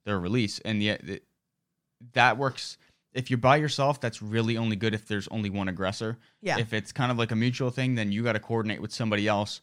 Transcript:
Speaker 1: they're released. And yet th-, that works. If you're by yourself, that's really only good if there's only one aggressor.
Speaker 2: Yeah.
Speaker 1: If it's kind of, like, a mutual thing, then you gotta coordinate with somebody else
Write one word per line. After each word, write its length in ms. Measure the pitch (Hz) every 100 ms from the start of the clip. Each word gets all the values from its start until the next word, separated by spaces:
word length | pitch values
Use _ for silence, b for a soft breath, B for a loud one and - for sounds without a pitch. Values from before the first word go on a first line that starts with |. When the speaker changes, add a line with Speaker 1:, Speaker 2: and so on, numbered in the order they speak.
Speaker 1:
they're 160 | 104 101
released. 400 | 87 123 104 -
And 180 | 107 104
yet 240 | 104 101 78
th-, 160 | 98 _ _ _ _ _ _ _ _ 123
that 240 | 123 123 113
works. 400 | 135 - - - b b _
If 160 | 127 127
you're 80 | 127
by 180 | 127 151
yourself, 440 | 151 - 139 143
that's 200 | 120 -
really 360 | 104 113 113 113
only 200 | 113 104
good 180 | 113
if 140 | 107 -
there's 200 | 104 -
only 220 | 110 104
one 180 | 98 95
aggressor. 500 | 87 95 - 110 113 b b
Speaker 2:
Yeah. 160 | 196 117
Speaker 1:
If 140 | 113
it's 200 | 107 -
kind 180 | - 123
of, 80 | 117
like, 140 | 113
a 40 | 113
mutual 340 | 120 123 127
thing, 240 | 131 131
then 180 | 123 104
you 100 | 101
gotta 160 | 117 107
coordinate 440 | - 113 110 104
with 100 | 107
somebody 340 | - 113 104 107
else 340 | 101 104 -